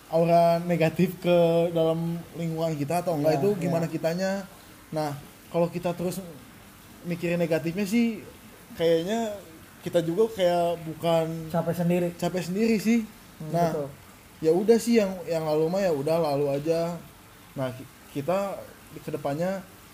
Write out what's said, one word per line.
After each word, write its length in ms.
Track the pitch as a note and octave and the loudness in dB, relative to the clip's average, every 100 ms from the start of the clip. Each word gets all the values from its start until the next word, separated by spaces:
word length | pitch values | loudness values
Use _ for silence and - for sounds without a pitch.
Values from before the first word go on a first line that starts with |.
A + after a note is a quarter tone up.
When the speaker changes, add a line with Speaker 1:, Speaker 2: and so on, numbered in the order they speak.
| - | -2
Speaker 1:
aura 500 | E3 E3 E3+ E3+ E3+ | 2 4 6 6 2
negatif 600 | F3 E3+ D#3+ D#3+ F#3 F3+ | 0 2 2 2 0 0
ke 180 | F3 F3 E3+ E3+ E3+ | 2 4 6 4 2
dalam 460 | E3 D#3+ E3 E3 E3+ E3 | 2 2 0 -2 -6 -10
lingkungan 400 | - E3+ D#3+ E3 | -8 -6 -4 -4
kita 280 | D#3 C#3+ E3+ | -4 -2 -2
atau 120 | F3 | -2
enggak, 200 | D#3+ D3+ | 0 2
Speaker 2:
Iya, 60 | D#3 | 2
Speaker 1:
itu 100 | G3+ | 2
Speaker 2:
iya. 80 | F#3+ | 0
Speaker 1:
gimana 260 | E3+ E3 E3 | 0 0 -2
kitanya. 440 | D#3 D#3+ E3+ F#3+ G3 F#3+ - - - - | -2 -2 -2 -2 -4 -8 -16 -20 -20 -8
Nah, 220 | D#3 D3+ C#3+ - - - | -4 -4 -6 -12 -20 -6
kalau 180 | E3+ E3+ | -2 -2
kita 240 | F3 F3 | -2 -6
terus 320 | F3 F3+ F3+ F3+ D3 - - - - - - | -4 -6 -6 -10 -16 -20 -20 -20 -20 -20 -14
mikirin 340 | F3 E3+ E3+ F3 | -8 -6 -2 0
negatifnya 460 | E3+ D#3+ D#3 E3+ | 0 0 0 -4
sih, 400 | G3+ A3+ A#3 G#3 B2+ - - - - | 0 2 2 -2 -10 -18 -20 -20 -18
kayaknya 600 | - E3+ E3 F3 A3+ A3+ G3+ - - - - | -2 2 2 2 -2 -4 -8 -14 -20 -20 -14
kita 180 | F3 F3 | -2 0
juga 320 | E3 E3+ A3 | 0 2 0
kayak 480 | A3+ F3+ F3 E3+ E3 D#3+ | 2 2 2 2 -2 -6
bukan 380 | D3+ E3 E3 D#3+ E3 D#3+ | -4 2 2 2 -4 -4
Speaker 2:
Capek 260 | E3+ E3 E3+ | -2 -2 0
sendiri. 320 | E3+ F3 F3 F3 | 2 2 0 -2
Speaker 1:
capek 260 | F3 F3+ | -4 -2
sendiri 340 | D#3+ F#3 A3+ A3+ | -4 0 2 2
sih. 260 | F#3 A#3 A3 - - - | 2 2 0 -10 -20 -14
Speaker 2:
Hmm, 140 | D#3+ | -4
Speaker 1:
Nah, 180 | E3 E3+ | 0 0
Speaker 2:
betul. 180 | D#3 C#3 - - - - - | 0 -6 -10 -20 -20 -20 -2
Speaker 1:
ya 120 | D#3+ | 2
udah 260 | E3+ G3+ A3+ | 2 4 4
sih, 160 | A3+ A#3 | 6 4
yang, 160 | G3 F#3+ D#3+ | 2 -2 -4
yang 180 | E3 | -2
lalu 220 | D#3+ D3+ D#3+ | 0 2 2
mah 140 | F#3+ | 2
ya 100 | G3 | 0
udah 260 | D3+ C#3+ E3 | 0 0 0
lalu 220 | D#3+ C#3 C#3+ | 2 0 0
aja. 420 | C#3 D3 E3 E3+ E3+ - - - - - | 0 0 0 -2 -6 -12 -20 -20 -20 -16
Nah, 160 | - C3 | -8 -6
ki-, 160 | A#2+ B2+ - - | -6 -14 -20 -10
kita 440 | D3 C#3+ F#3 G3 D#3+ A2 - - | -6 -2 -2 -2 -8 -14 -20 -20
di 100 | D3+ | -14
kedepannya 600 | D#3 D3+ C#3+ C#3+ F3 F#3+ F#3 - - | -10 -6 -4 -2 -2 -4 -10 -20 -20